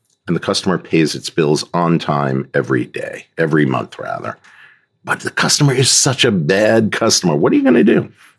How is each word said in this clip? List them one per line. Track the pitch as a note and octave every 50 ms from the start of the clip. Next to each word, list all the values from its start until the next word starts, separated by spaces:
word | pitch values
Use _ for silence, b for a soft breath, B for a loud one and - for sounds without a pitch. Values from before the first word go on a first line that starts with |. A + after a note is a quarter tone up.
| _ _ _ _ _ -
and | E2+
the | D#2+
customer | - - G2 - - G2 F2 D#2
pays | - - - E2 D#2 D2 -
its | - - -
bills | - - D#2+ D2 D2+ C#2+ - - -
on | F2 F2 E2+ E2+ D#2
time | - - D2 C#2+ C#2+ C2+ C2+ C2+ C2 - -
every | C#2+ B1+ C2+ C2+ B1 A#1+
day, | - - - - - - - - _ _ -
every | E2 D2+ D#2 D#2 D2
month, | C2+ B1+ A#1+ A1 - - -
rather. | - G1+ G1+ G1+ G1+ A1 - - b b b b b b b b b b b b -
But | - - -
the | - -
customer | - - - D3 - - D3 C#3 B2+
is | C3 C3+ -
such | - - - C#3+ B2 - B2+
a | B2
bad | G#2 F2+ D2+ D2+ F#2+ G2+ G#2+ G#2+ A2+ A2+ A2 G2+
customer. | - - A#2 A2 - - - F2 D2+
What | D2 F2+ C3 C4+
are |
you | D4 C#4
gonna | C4 B3 - G#3
do? | A3+ - G3 - - b b b b b